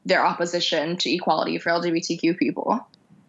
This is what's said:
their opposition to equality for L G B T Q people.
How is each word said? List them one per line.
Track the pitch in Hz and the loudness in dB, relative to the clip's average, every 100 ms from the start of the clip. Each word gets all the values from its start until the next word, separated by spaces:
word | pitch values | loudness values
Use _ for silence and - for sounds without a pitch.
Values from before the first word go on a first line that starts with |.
their | - 170 | 0 4
opposition | 160 - 175 175 - 160 156 180 | 2 0 -2 -2 0 0 0 -2
to | - | -2
equality | 175 175 160 165 170 | 0 0 0 0 -2
for | 175 | 0
L | 170 | 0
G | 175 | 0
B | 165 | -2
T | - 170 | -2 0
Q | 165 | 0
people. | 170 131 - - 226 - _ _ - | 2 0 0 -2 -2 -4 _ _ -20